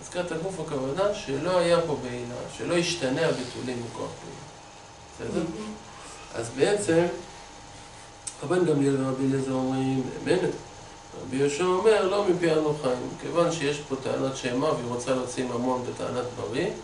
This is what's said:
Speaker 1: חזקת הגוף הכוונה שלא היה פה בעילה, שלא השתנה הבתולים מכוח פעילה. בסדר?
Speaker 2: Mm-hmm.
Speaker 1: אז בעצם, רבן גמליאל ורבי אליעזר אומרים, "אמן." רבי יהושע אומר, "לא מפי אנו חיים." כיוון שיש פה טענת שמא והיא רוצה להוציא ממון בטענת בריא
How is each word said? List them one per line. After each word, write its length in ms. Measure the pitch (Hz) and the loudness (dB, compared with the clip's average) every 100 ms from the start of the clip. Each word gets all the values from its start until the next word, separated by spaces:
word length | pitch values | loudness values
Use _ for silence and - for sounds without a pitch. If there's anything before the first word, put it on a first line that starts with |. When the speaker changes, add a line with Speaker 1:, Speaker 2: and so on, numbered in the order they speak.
| - | -6
Speaker 1:
חזקת 240 | 180 170 | -4 -2
הגוף 280 | 160 185 165 | -2 -4 -4
הכוונה 540 | 151 143 131 165 202 | -4 -2 -2 2 2
שלא 440 | 202 - 139 170 180 | 0 -4 -2 2 4
היה 220 | 170 170 160 | 6 4 4
פה 100 | 135 | -2
בעילה, 320 | 123 120 120 120 123 - | -4 -6 -8 -8 -10 -6
שלא 180 | - 175 | 0 2
השתנה 440 | 160 - 131 143 160 | 2 0 0 2 2
הבתולים 560 | 131 - 113 123 120 | 0 -4 -6 -4 -4
מכוח 260 | 117 - 107 - | -6 -8 -8 -10
פעילה. 1080 | - 139 - - - - - - - - - | -14 -14 -16 -18 -20 -20 -20 -20 -18 -10 -4
בסדר? 120 | - | -2
Speaker 2:
Mm-hmm. 960 | 165 214 214 214 - - - - - - | -2 -4 -8 -10 -14 -16 -16 -16 -10 -6
Speaker 1:
אז 120 | 117 127 | -6 2
בעצם, 500 | 180 208 - 165 180 - - - - - - - - - - - - - | 4 4 4 4 4 0 -10 -16 -18 -18 -18 -18 -18 -18 -18 -12 -12 -10
רבן 220 | 143 180 | 0 4
גמליאל 400 | 165 143 139 135 | 4 6 4 4
ורבי 200 | 131 131 135 | 2 2 2
אליעזר 260 | 135 131 | 2 2
אומרים, 500 | 131 131 131 131 131 123 - | 0 0 2 2 2 -2 -4
"אמן." 260 | - 175 143 - - - - - - - | 2 2 2 -2 -12 -16 -18 -18 -16 -12
רבי 140 | 131 131 | -4 2
יהושע 280 | 143 143 | 2 4
אומר, 440 | 185 185 220 208 185 | 2 6 6 6 6
"לא 160 | 202 190 | 4 4
מפי 240 | 165 170 | 4 4
אנו 220 | 156 151 147 | 4 2 0
חיים." 260 | 131 123 131 - | 0 0 -2 -6
כיוון 320 | 143 160 165 | -2 2 4
שיש 280 | 156 143 143 - | 2 0 -2 -4
פה 80 | 131 | -4
טענת 340 | - 135 131 131 | -2 0 0 -2
שמא 280 | 127 127 | -2 2
והיא 220 | 151 123 120 | 2 0 -2
רוצה 260 | 120 135 | -4 0
להוציא 300 | 127 123 131 | 0 0 -2
ממון 400 | 123 120 127 123 | -2 0 2 0
בטענת 400 | - - 131 123 117 - | -2 -4 -2 -2 -4 -4
בריא 340 | - 127 190 - | -4 0 -2 -4